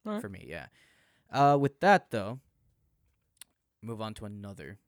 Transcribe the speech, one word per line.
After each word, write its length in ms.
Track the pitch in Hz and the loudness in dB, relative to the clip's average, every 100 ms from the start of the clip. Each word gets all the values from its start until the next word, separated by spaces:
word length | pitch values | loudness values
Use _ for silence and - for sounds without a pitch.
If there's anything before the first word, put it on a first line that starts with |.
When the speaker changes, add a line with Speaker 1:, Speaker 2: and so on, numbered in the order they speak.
Speaker 1:
All 100 | 214 | -8
right. 60 | 208 | -8
Speaker 2:
for 80 | 101 | -8
me, 160 | 92 65 | -12 -12
yeah. 180 | 80 - _ _ _ _ _ _ | -12 -12 _ _ _ _ _ _
Uh, 260 | 135 143 143 | 4 6 6
with 180 | 139 - | 2 2
that, 300 | 190 196 - | 6 6 4
though, 300 | 110 98 131 _ _ _ _ _ _ _ _ _ _ - _ _ _ | -6 -6 -10 _ _ _ _ _ _ _ _ _ _ -20 _ _ _
move 200 | 113 107 | -10 -8
on 120 | 110 | -8
to 100 | 107 | -8
another 540 | 104 104 101 95 71 - | -12 -12 -12 -12 -14 -16